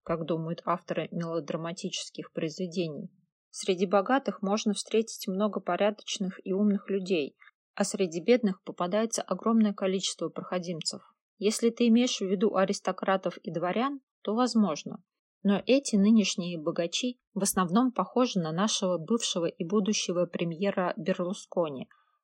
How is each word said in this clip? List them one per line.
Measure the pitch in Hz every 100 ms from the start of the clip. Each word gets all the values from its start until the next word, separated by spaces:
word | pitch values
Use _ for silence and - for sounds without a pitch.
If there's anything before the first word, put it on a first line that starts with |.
как | - 165 165
думают | 165 160 165 -
авторы | 175 - 175 156
мелодраматических | 170 170 165 147 165 170 185 180 - - - -
произведений. | - 165 160 185 175 165 143 - _ _ _ _
Среди | - - 175 185
богатых | 202 185 185 202 -
можно | 190 214 214
встретить | 196 - 220 220 - -
много | 190 208 190
порядочных | 185 175 208 208 - - 185 - -
и |
умных | 190 208 196 -
людей, | 196 185 175 135 - - _ _ -
а |
среди | 202 208 185 165
бедных | 160 247 214 185
попадается | - - 180 208 220 -
огромное | - 185 220 226 214
количество | 196 190 190 185 - 160
проходимцев. | 165 180 180 175 165 - - - _ _ -
Если | 202 - 233
ты | 226 240
имеешь | 226 247 -
в | 190
виду | 190 208 185
аристократов | 190 202 - 185 - 190 180 -
и | -
дворян, | 165 175 214 269 285 - _
то | - 220
возможно. | 247 226 196 147 - - _ _ _ _
Но | 196 202 -
эти | 269 - 202
нынешние | 202 226 190 - 175 170
богачи | 151 165 170 - 247 - _
в | 196
основном | 202 - 175 196 254
похожи | 214 180 240 247 190
на | 160
нашего | 165 214 - 185 170
бывшего | 156 233 - 185 165
и | -
будущего | 165 208 196 208 - 175 170
премьера | - 170 160 196 190 180 -
Берлускони, | 165 - 175 196 - 190 160 135 - _ _ _